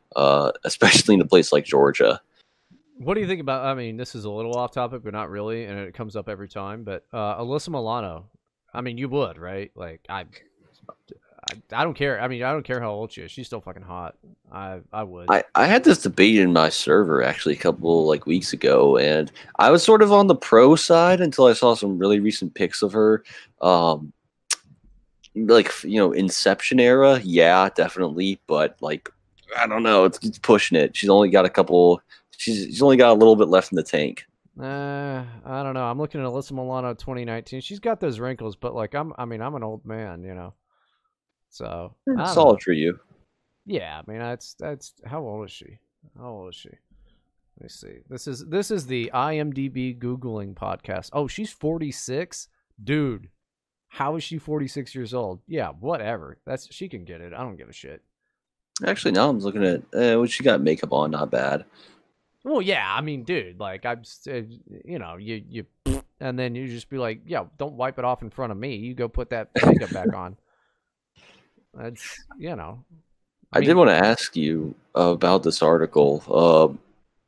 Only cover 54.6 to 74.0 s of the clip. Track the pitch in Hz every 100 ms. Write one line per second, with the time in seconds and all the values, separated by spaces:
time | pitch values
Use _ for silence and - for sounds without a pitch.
54.6 | 135 143 127 135 113 123 104 92 _ 160
55.6 | 90 71 127 160 107 110 69 - 131 131
56.6 | - - 190 104 85 82 87 80 127 82
57.6 | 58 - 67 73 _ _ _ _ _ _
58.6 | _ - - 202 - 92 139 113 98 101
59.6 | 92 85 - - 120 117 120 - 131 95
60.6 | 73 78 - 65 76 76 73 62 67 69
61.6 | - _ _ _ _ _ _ _ 254 285
62.6 | 190 160 95 107 151 139 117 170 92 90
63.6 | 101 98 120 120 113 - 139 127 110 120
64.6 | _ 101 - 170 85 87 104 110 - 117
65.6 | 87 _ - 135 - _ 135 123 123 120
66.6 | 131 117 - 135 117 110 - 156 87 _
67.6 | 143 123 131 131 123 123 113 - 120 98
68.6 | 135 110 120 123 120 - 120 117 107 -
69.6 | - - 107 95 - 92 90 104 _ _
70.6 | _ _ _ _ _ _ _ _ _ _
71.6 | _ 127 117 117 - - - 269 165 127
72.6 | 80 120 _ 165 _ _ _ _ _ -
73.6 | 135 175 131 82